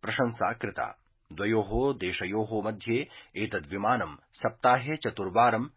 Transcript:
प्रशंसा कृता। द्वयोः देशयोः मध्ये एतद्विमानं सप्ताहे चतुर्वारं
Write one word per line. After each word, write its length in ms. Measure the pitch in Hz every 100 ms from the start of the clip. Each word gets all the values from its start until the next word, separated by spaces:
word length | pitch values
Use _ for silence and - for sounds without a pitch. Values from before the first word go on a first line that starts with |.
प्रशंसा 500 | 101 113 123 113 95
कृता। 340 | 113 113 - - - _ _ _
द्वयोः 640 | 78 101 110 98 110 135
देशयोः 680 | 127 92 90 92 104 110 110
मध्ये 440 | 104 107 113 117 147 - - -
एतद्विमानं 800 | 107 101 73 98 104 123 85 69 _
सप्ताहे 640 | - 117 - 127 123 127 156
चतुर्वारं 680 | 117 - 95 95 120 113 135